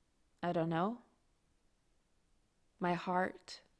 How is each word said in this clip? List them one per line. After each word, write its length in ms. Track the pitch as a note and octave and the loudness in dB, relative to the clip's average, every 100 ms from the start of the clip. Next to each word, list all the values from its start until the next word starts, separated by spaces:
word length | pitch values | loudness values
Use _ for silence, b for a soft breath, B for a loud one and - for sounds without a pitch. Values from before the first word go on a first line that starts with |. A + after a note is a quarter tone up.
| _ _ _ _ | _ _ _ _
"I 100 | F3 | 0
don't 160 | F3 E3 | 2 2
know." 300 | E3 G3 A#3+ - _ _ _ _ _ _ _ _ _ _ _ _ _ _ _ _ _ | 2 0 -2 -12 _ _ _ _ _ _ _ _ _ _ _ _ _ _ _ _ _
My 140 | F3 | -2
heart, 680 | F3 F#3+ F3+ F#3 - - - - | 0 0 0 0 -4 -16 -20 -20